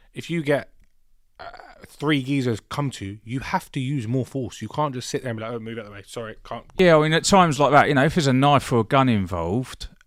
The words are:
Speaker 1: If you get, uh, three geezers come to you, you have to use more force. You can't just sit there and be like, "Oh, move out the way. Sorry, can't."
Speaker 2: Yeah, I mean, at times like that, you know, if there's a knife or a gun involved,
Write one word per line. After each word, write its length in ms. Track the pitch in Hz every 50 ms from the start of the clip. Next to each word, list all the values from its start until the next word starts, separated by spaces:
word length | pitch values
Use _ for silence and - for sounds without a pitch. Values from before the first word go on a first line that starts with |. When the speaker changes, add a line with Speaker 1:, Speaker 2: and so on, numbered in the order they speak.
| _ _ -
Speaker 1:
If 160 | 135 - -
you 120 | 170 170 147
get, 280 | 143 143 127 - - _ - - _ _ _ _ _ _ _ _ _ _ -
uh, 40 | - - - - - - - - -
three 380 | - - - 143 147 156 139 127
geezers 360 | 131 143 139 123 123 113 98 - -
come 200 | - - 147 135
to 140 | - - 101
you, 140 | 98 101 107 -
you 160 | 110 123 135
have 280 | - - - 185 - - -
to 60 | 147
use 260 | 127 131 147 139 107 110
more 180 | 123 131 117
force. 360 | - - 135 123 95 - -
You 60 | 110 104
can't 240 | - 151 151 147 123
just 160 | 127 - -
sit 120 | - 131 -
there 60 | 127
and 60 | 113 110
be 60 | 110
like, 100 | 110 120
"Oh, 60 | 117
move 180 | 110 113 113 113
out 80 | 107
the 60 | 104
way. 120 | 101 98 98 -
Sorry, 280 | - 120 113 110 110 - -
can't." 200 | - 117 117 - - - -
Speaker 2:
Yeah, 180 | 185 175 160 151
I 40 | 151
mean, 100 | 156 160
at 120 | 165 -
times 340 | - 202 190 180 165 139 120
like 120 | 143 127
that, 160 | 143 139 110 107
you 40 | 147
know, 100 | 131 135
if 100 | 160 -
there's 120 | 185 147 139
a 60 | 127
knife 380 | 131 135 143 143 131 - -
or 80 | 139 117
a 40 | 107
gun 240 | - 147 135 131 127
involved, 800 | 113 101 95 87 95 87 82 85 98 127 131 - - - - - - _ _